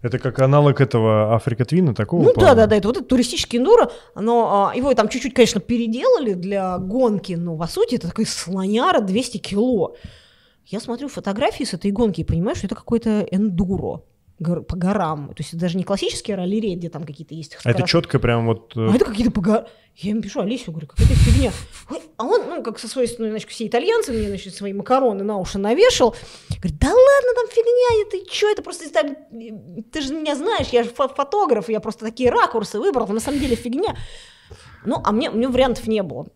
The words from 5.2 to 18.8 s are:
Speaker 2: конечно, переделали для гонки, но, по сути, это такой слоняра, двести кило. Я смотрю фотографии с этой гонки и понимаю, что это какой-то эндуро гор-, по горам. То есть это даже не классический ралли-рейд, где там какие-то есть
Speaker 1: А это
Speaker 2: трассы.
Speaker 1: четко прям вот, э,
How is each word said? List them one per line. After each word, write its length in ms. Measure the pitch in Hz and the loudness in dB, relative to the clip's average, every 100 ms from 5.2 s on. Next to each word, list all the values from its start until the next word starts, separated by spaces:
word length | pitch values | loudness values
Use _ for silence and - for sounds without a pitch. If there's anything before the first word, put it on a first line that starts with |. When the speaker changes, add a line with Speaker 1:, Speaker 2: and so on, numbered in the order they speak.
| 254 | -4
Speaker 2:
конечно, 280 | - 226 196 | 4 4 2
переделали 720 | - 240 233 226 370 480 254 | -2 -2 -2 0 2 2 2
для 420 | 185 180 202 185 180 | -4 -4 -4 -2 -4
гонки, 560 | 185 233 254 202 180 | -4 0 2 0 -4
но, 240 | 170 170 160 | -6 -6 -6
по 100 | 165 | -6
сути, 280 | - 453 | -2 0
это 140 | 240 170 | 0 -4
такой 180 | - 220 | -4 -4
слоняра, 760 | - - 190 190 220 320 339 | -4 -6 -4 -2 0 2 2
двести 380 | 202 190 254 170 | 2 -2 -2 -8
кило. 580 | - 202 247 233 156 - - - _ _ _ _ _ | -6 -2 0 2 -2 -4 -20 -20 _ _ _ _ _
Я 140 | 196 | -12
смотрю 280 | - 240 277 | -8 -8 -8
фотографии 560 | - 175 196 311 - | -8 -6 -2 -2 -2
с 80 | 277 | -6
этой 200 | 175 202 | -4 -4
гонки 280 | 202 233 170 | 0 0 0
и 40 | |
понимаю, 320 | 156 165 196 349 | -2 -2 -2 -4
что 100 | 196 | -6
это 80 | |
какой-то 520 | - - 233 226 214 190 | -8 -2 -2 0 0 0
эндуро 720 | 185 214 175 185 190 117 - - _ _ _ | -2 -2 0 -2 -2 -4 -8 -14 _ _ _
гор-, 240 | 160 170 | -4 -4
по 140 | - 175 | -4 -4
горам. 520 | 180 208 165 156 143 | -2 0 -2 -4 -8
То 80 | - | -12
есть 120 | 147 | -12
это 100 | 165 | -4
даже 160 | 175 180 | -4 -4
не 80 | |
классический 500 | 175 202 381 - - | -4 -4 -4 -6 -6
ралли-рейд, 440 | 196 180 214 220 175 | -6 -2 -2 -2 -6
где 100 | 170 | -8
там 160 | 151 | -10
какие-то 300 | 156 143 160 | -12 -14 -14
есть 220 | 156 156 - | -14 -14 -6
Speaker 1:
А 80 | 127 | 0
это 80 | 117 | 0
Speaker 2:
трассы. 140 | - | 2
Speaker 1:
четко 260 | 165 170 139 | 0 0 -2
прям 280 | 120 117 113 | 0 0 0
вот, 260 | 110 _ | -2 _
э, 120 | 120 | -2